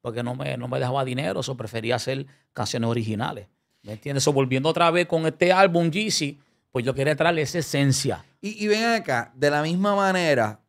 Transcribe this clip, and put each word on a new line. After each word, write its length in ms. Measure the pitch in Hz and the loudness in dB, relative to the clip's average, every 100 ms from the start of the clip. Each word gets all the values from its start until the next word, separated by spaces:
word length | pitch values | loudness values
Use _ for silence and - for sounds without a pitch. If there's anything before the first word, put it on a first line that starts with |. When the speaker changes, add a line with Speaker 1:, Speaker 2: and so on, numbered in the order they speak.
Speaker 1:
porque 200 | 120 113 | -8 -6
no 120 | 120 | -6
me, 220 | 127 139 123 | -6 -6 -6
no 100 | 123 | -6
me 100 | 131 | -4
dejaba 260 | 127 135 | -2 -2
dinero, 360 | 131 123 165 190 | -2 -4 -4 -4
eso 160 | 135 123 | -6 -8
prefería 400 | 110 113 113 123 | -8 -6 -2 -2
hacer 300 | - 135 139 _ _ | -2 -6 -8 _ _
canciones 380 | - 104 123 117 | -8 -6 -2 -2
originales. 560 | 117 110 107 120 - 98 _ _ _ | -2 -2 -4 -6 -8 -16 _ _ _
¿Me 100 | 104 | -16
entiendes? 320 | 110 143 139 | -12 -6 0
So, 80 | 143 | 2
volviendo 360 | 139 131 131 151 | 2 2 2 0
otra 220 | 160 170 | 2 2
vez 160 | 170 175 | 4 0
con 180 | 165 160 | 0 0
este 260 | 160 180 | 2 4
álbum, 380 | 185 196 170 170 | 4 4 2 2
Jeezy, 480 | 160 214 - 143 147 _ _ _ | 0 -2 -2 -2 -6 _ _ _
pues 140 | 131 | -4
yo 100 | 120 | -2
quería 220 | 131 135 147 | 0 0 2
traerle 260 | 160 165 | 2 2
esa 160 | 139 175 | -2 -4
esencia. 680 | - 139 139 135 139 95 - _ | -2 2 4 2 0 -4 -10 _
Speaker 2:
Y, 200 | 202 214 | -12 -4
y 40 | 208 | 0
ven 160 | 214 | 2
acá, 480 | 233 226 - 123 - | 2 0 0 -2 -2
de 160 | 131 147 | 0 2
la 120 | 147 | 2
misma 320 | 156 180 202 202 | 0 2 2 4
manera 640 | 196 185 165 135 110 107 | 2 2 4 4 2 -2